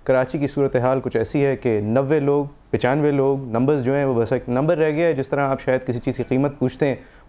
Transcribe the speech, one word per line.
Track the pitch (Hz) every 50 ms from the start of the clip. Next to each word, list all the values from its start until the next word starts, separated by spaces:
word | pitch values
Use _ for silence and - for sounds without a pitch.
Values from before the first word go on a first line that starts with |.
| -
कराची | - 135 127 131 127 - 156
की | 143 139
सूरत | - 143 139 135 -
हाल | 131 117 127 131 135
कुछ | 127 127 -
ऐसी | 113 113 - - 151
है | 143 139 131
कि | 127 - 127 113 104
नब्बे | 101 107 113 127 139 131 156 156
लोग, | 139 139 143 143 143 143 - - - - -
पचानवे | - - 123 135 151 147 147 143
लोग, | 139 135 135 139 139 135 123 107
नंबर्स | 113 127 135 151 143
जो | 123 123 135
हैं | 143 143
वो | 135 131
बस | 117 117 110 131
एक | 123 - -
नंबर | 123 127 143 156 175 151
रह | 160 156
गया | 151 151 170
है। | 170 156
जिस | 131 131 -
तरह | - 139 139
आप | 135 135 131
शायद | - - 127 131 -
किसी | - 120 120
चीज़ | - 135 123
की | - 120
कीमत | - 131 131 139 143 139 -
पूछते | 127 127 - - 156
हैं | 139 127 - - - - - -